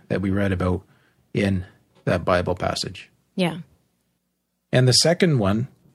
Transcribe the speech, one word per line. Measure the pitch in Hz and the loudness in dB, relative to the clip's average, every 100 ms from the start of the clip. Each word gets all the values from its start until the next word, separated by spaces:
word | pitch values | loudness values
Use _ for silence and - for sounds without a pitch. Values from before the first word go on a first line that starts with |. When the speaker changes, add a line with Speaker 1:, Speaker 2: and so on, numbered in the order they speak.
| _ | _
Speaker 1:
that | 101 | -4
we | 98 | -2
read | 98 98 | 0 0
about | 90 92 90 - _ _ _ _ | 0 0 -2 -6 _ _ _ _
in | - 98 95 - _ _ _ - | -2 0 -2 -6 _ _ _ -4
that | 95 | -2
Bible | 90 90 87 90 | 0 0 0 -4
passage. | 90 - - 92 - _ _ - | -4 -4 -8 -12 -20 _ _ -4
Speaker 2:
Yeah. | 170 170 - _ _ _ _ _ _ _ _ _ _ | -4 -4 -14 _ _ _ _ _ _ _ _ _ _
Speaker 1:
And | 127 127 | 2 4
the | |
second | 123 156 175 185 135 | 4 2 2 2 2
one, | 98 107 127 _ _ | 2 0 -4 _ _